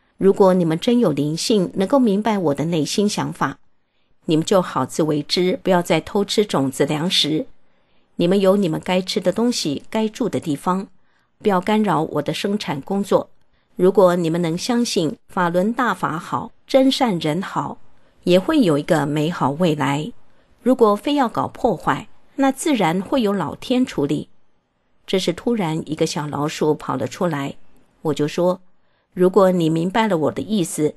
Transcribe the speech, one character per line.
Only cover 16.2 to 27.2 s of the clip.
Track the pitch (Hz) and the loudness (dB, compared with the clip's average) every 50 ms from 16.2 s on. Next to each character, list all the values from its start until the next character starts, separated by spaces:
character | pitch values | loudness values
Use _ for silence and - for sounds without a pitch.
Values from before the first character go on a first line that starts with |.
| - - - 123 - - - - _ | -6 -6 -6 -6 -6 -8 -14 -20 _
真 | - - 262 269 269 | 2 4 4 4 4
善 | 262 - 269 233 185 | 2 2 0 0 0
人 | 165 156 151 151 180 | 0 -2 -2 -2 -2
好， | 190 - - 156 147 - - - - - - - _ _ _ _ - | -4 -4 -4 -6 -6 -6 -8 -12 -14 -18 -20 -20 _ _ _ _ 2
也 | 185 175 185 | 4 4 4
会 | 185 - 320 302 | 4 2 2 4
有 | 233 170 143 | 4 4 2
一 | 143 151 | 2 2
个 | - 170 151 143 | 2 0 2 2
美 | 147 147 151 147 165 | 0 0 0 0 -2
好 | 175 - 151 131 | 0 0 0 0
未 | 143 156 185 165 156 | 0 2 0 0 2
来。 | 151 139 139 143 147 156 240 - - - - - _ _ _ _ _ | 0 -2 -2 -2 -4 -6 -8 -12 -16 -20 -20 -20 _ _ _ _ _
如 | - 240 262 | 0 0 4
果 | 262 233 208 208 | 4 4 4 4
非 | 208 - 302 294 | 2 -2 -2 0
要 | 294 254 | 0 0
搞 | 214 - - 131 | 0 -2 -4 -4
破 | - - - - 196 180 | -4 -4 -2 -2 -2 -2
坏， | - - 156 135 - - - - - - _ _ | 0 -2 -2 -2 -2 -6 -12 -18 -20 -20 _ _
那 | - 269 269 | 0 0 0
自 | 269 - - 339 285 | 0 0 -2 0 0
然 | 214 190 156 165 190 | 2 2 0 0 -2
会 | 190 - 302 269 226 | -2 -2 0 0 0
有 | 202 202 | 0 0
老 | 196 156 - - | -2 -4 -6 -8
天 | - - - 254 254 254 | -10 -4 -2 0 0 0
处 | - - - 143 | -2 -2 -2 -2
理。 | 143 151 147 - - - - - _ _ _ _ _ _ _ _ _ _ _ _ | -2 -2 -4 -6 -10 -16 -20 -20 _ _ _ _ _ _ _ _ _ _ _ _
这 | - - | -4 -2
时 | 185 185 180 170 | 0 0 -2 -4
突 | - - 240 240 | -2 -2 -2 -2
然 | 214 185 156 156 160 - - | 0 -2 -2 -4 -4 -6 -6
一 | 151 | -4
个 | - 165 | -2 -2
小 | 156 - 170 147 | -2 -2 -6 -6
老 | 147 139 135 147 | -6 -4 -4 -4
鼠 | 156 - - 175 151 147 | -4 -2 0 0 0 0
跑 | 151 - - 135 | -2 -4 -6 -4
了 | 131 - | -4 -6
出 | 120 - - | -8 -4 -4